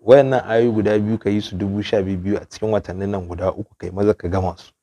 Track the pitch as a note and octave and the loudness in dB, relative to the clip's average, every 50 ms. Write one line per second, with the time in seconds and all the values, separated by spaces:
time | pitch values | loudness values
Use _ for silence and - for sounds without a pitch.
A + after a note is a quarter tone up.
0 | - G#2 B2+ C#3+ C3+ C3 C3+ B2 - G#2 A2+ A2+ A#2+ A#2+ A2 A2 G2 G#2 G#2+ G#2+ | 4 6 8 8 8 6 2 -2 0 0 2 2 2 2 2 0 2 2 2 2
1 | G#2 G#2+ A2+ A2 - G#2 G#2 G#2 G2+ - G2+ F2+ G2+ G2 G2 G#2 G2+ - - G#2 | 0 0 -2 -2 -2 -2 -2 -2 -2 -4 -6 -6 -4 -4 -4 -4 -4 -2 -2 0
2 | F#2+ F#2+ G2 F2+ F2+ G2 G2+ - - - - - G#2+ A2 G#2+ G2+ - - F#2 F#2 | 0 -2 -4 -4 -4 -4 -4 -4 -6 -10 -10 -6 -4 -2 -2 -2 -2 -6 -8 -6
3 | G2 G2+ G2+ G2 F2+ F2 F2 E2+ F#2+ F#2+ - F#2 G2+ - _ - - F2+ F2+ F#2+ | -6 -6 -6 -6 -6 -8 -8 -6 -4 -4 -4 -6 -10 -14 _ -14 -14 -10 -4 0
4 | G2+ G#2 G#2 - - F2 F#2 F#2+ F#2 F2+ E2 - - - _ _ | 0 0 0 0 -2 -4 -2 -2 -2 -4 -6 -10 -14 -20 _ _